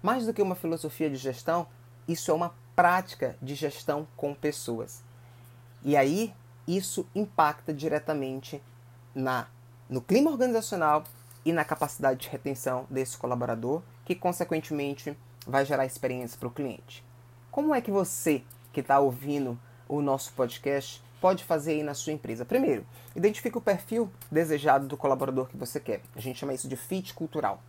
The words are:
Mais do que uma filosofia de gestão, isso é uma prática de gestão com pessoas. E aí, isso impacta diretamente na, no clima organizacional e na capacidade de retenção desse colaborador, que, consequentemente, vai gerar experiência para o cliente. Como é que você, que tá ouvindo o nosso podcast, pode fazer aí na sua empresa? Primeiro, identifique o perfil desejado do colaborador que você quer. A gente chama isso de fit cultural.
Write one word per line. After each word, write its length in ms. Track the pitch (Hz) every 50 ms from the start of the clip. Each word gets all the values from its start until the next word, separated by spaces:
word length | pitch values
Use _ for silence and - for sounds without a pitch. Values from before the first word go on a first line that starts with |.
Mais 240 | - 196 247 262 226
do 80 | 220 233
que 80 | -
uma 140 | 202 190 180
filosofia 560 | 185 - 165 165 160 - 156 - - 160 151
de 40 | 139
gestão, 520 | 131 131 135 127 123 - - 165 175 175 - - - - - - - -
isso 240 | - 170 - - -
é 20 | 156
uma 220 | 165 175 175 - - - - -
prática 640 | - 180 175 180 185 185 - - - 135 123 120 -
de 140 | - 131 143
gestão 540 | 139 156 151 143 - - - 147 147 156 151 -
com 160 | - - 143 143
pessoas. 720 | - - 151 151 - - - 117 113 - - - - - - - - - - - - - - - - - - - - -
E 120 | 135 147
aí, 380 | 143 135 139 156 196 226 214 - - - - - - -
isso 400 | - 175 196 190 - - - 185 - -
impacta 580 | 196 214 196 - - 160 151 151 - - -
diretamente 920 | 156 143 147 160 147 151 143 - 156 143 135 131 131 135 135 - - 139 - - - - - - - - - - -
na, 320 | 135 131 131 127 123 113 - - - - - - - -
no 140 | - 127 127
clima 300 | - - 185 247 294 320
organizacional 720 | 294 233 254 254 233 226 220 - 214 180 160 151 151 151 156 - - - - - - - -
e 80 | 156 165
na 100 | 165 151
capacidade 580 | - 151 - 156 139 - - - 135 131 127
de 80 | - -
retenção 580 | - 127 - 143 135 123 - 131 127 127 131 -
desse 260 | 131 131 131 123 -
colaborador, 680 | - - 123 123 120 123 120 117 113 117 123 143 170 - - - - -
que, 120 | - 185
consequentemente, 1000 | - - 180 175 - 175 - 165 160 156 - 156 147 143 143 143 - - 147 143 - - - - - -
vai 180 | - 127 139 139
gerar 200 | 135 147 135 131
experiência 500 | 131 - - - 127 127 127 123 117 -
para 120 | - -
o 40 | 123
cliente. 540 | 120 - 143 131 104 - - - - - - - - - - - - - - -
Como 240 | - - 294 302 302
é 40 | 254
que 120 | 240 -
você, 500 | 196 196 185 - - - - 165 147 131 - - - - - - -
que 80 | 147
tá 180 | 131 - 135 139
ouvindo 600 | 139 139 123 127 135 143 143 143 139 127 120 120 - - - - -
o 140 | - 143 147
nosso 320 | 147 143 135 135 - - -
podcast, 680 | - 127 120 - - - 139 139 139 139 - - - - - - -
pode 240 | - 185 190 185 -
fazer 300 | - 170 156 143 160 151
aí 100 | 151 151
na 100 | 147 143
sua 200 | 139 - - 151
empresa? 300 | 147 - - 113 113 123
Primeiro, 440 | 120 208 254 269 185 135 104 98 - - - - - -
identifique 440 | - 170 214 208 - - 240 - 233
o 20 |
perfil 500 | - - 202 190 - - 220 233 226 190 - - - -
desejado 560 | - 156 170 156 156 143 139 151 139 139 139
do 100 | 135 143
colaborador 500 | - - 139 135 156 147 135 131 131 131
que 100 | 127 -
você 220 | - 127 117 - 147
quer. 220 | - - 110 - - - -
A 40 | 113
gente 200 | 110 131 127 -
chama 160 | - 139 135
isso 120 | 131 -
de 80 | 135 131
fit 380 | 123 - - 185 190 190 - -
cultural. 480 | - 165 156 - 156 127 101 101 - -